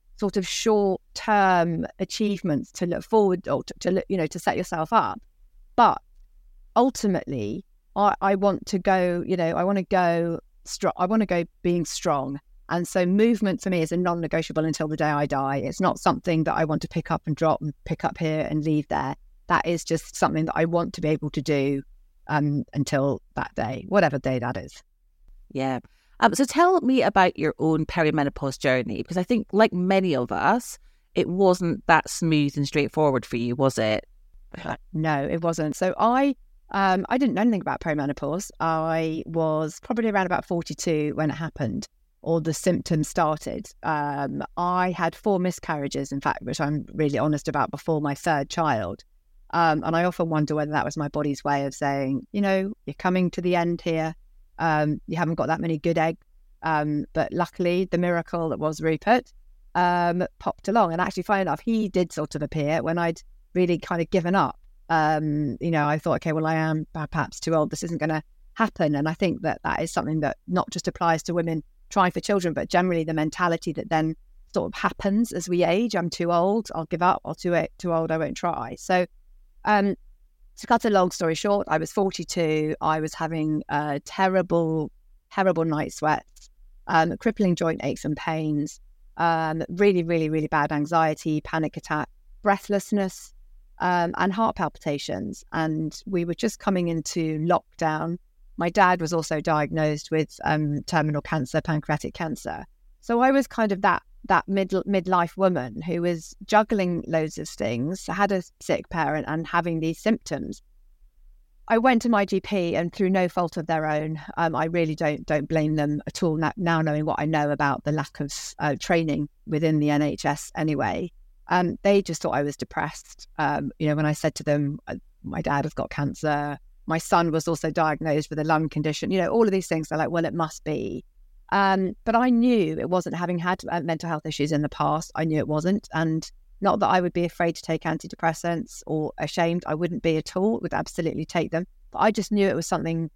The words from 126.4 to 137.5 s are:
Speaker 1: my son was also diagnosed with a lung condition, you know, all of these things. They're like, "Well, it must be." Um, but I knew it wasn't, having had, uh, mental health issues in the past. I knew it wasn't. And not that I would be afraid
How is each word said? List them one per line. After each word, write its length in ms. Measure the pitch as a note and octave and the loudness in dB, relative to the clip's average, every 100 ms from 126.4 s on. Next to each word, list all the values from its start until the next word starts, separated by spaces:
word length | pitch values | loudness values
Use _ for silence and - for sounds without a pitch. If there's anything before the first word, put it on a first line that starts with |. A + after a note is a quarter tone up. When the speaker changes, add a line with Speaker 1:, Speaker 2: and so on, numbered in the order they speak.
| D3 E3+ - - - | -4 -8 -14 -14 -4
Speaker 1:
my 120 | E3 | -4
son 320 | - F3 E3+ | 2 2 4
was 160 | D#3+ E3+ | 0 -2
also 240 | D#3+ D#3+ | -2 -2
diagnosed 580 | D#3+ D#3 D3 D#3+ D3 - | 0 0 0 -2 -2 -2
with 80 | D#3 | -4
a 60 | |
lung 260 | D#3 D#3 D#3+ | 0 2 0
condition, 400 | D3+ D#3 D3 - | -2 -2 -2 -2
you 100 | F#3 | 0
know, 100 | E3+ | 2
all 160 | A#3 A3 | 2 2
of 60 | |
these 160 | F#3+ - | 2 -2
things. 200 | D#3+ D3+ | -4 -2
They're 100 | D#3 | -2
like, 140 | D#3 | -2
"Well, 140 | E3+ E3 | 0 -2
it 100 | E3 | -2
must 280 | D#3 - | -4 -6
be." 400 | D#3 D3 A2 - - _ - - - | -8 -6 -6 -10 -14 _ -20 -18 -2
Um, 440 | G3 G3 F#3+ F#3+ - - | 2 4 2 0 -4 0
but 100 | A3+ | 2
I 140 | B3+ | 4
knew 480 | A#3 B3 A#3 D#3 D#3+ | 4 4 4 2 0
it 120 | D#3 | -2
wasn't, 260 | F3+ - E3 | -2 -2 -4
having 240 | F3+ F3 | -2 -2
had, 220 | F3+ F#3 - | -2 -2 -2
uh, 100 | E3+ | -4
mental 280 | E3 D#3+ E3+ | -2 -4 -4
health 160 | D3+ D#3+ | -6 -4
issues 260 | - D3 | -2 0
in 100 | D3+ | 0
the 80 | D3 | 0
past. 420 | - D3+ D#3 - - | 0 0 0 -4 -4
I 100 | D#3+ | 0
knew 120 | D#3 | 0
it 100 | B2+ | 0
wasn't. 400 | D3+ F3 G3+ - | 0 0 -2 -2
And 360 | D#3 D#3+ D#3+ - - - - | -2 0 -2 -4 -14 -20 -2
not 180 | G3 G#3 | 0 2
that 80 | C#3+ | 4
I 140 | F#3 | 4
would 120 | F3 | 2
be 100 | F3 | 0
afraid 320 | E3+ - E3+ | -2 0 -2